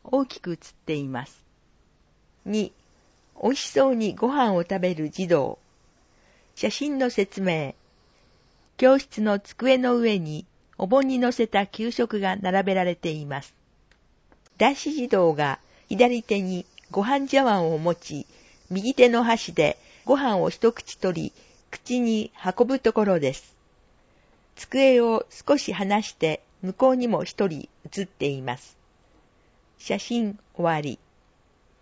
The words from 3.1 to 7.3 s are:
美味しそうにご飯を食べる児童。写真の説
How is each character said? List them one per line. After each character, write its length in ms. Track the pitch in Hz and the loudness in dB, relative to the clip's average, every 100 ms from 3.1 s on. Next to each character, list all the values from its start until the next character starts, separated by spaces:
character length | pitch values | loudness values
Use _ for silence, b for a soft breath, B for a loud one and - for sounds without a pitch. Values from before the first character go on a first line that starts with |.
| _ _ - | _ _ -4
美 80 | 214 | -2
味 60 | 277 | -2
し 120 | - | 0
そ 220 | 277 269 | 2 2
う 40 | 240 | 2
に 200 | 214 175 | -2 -2
ご 120 | 240 | -2
飯 260 | 285 233 | 0 2
を 80 | 180 | 0
食 180 | 170 190 | -2 -2
べ 140 | 180 | -2
る 160 | 160 151 | -4 -6
児 180 | - 185 | -6 0
童。 300 | 160 - - _ _ _ _ _ b b b b - | 0 0 -6 _ _ _ _ _ b b b b -6
写 160 | 208 | -4
真 260 | - 294 269 | -2 -4 -2
の 120 | 254 | 0
説 300 | 233 196 | 0 -4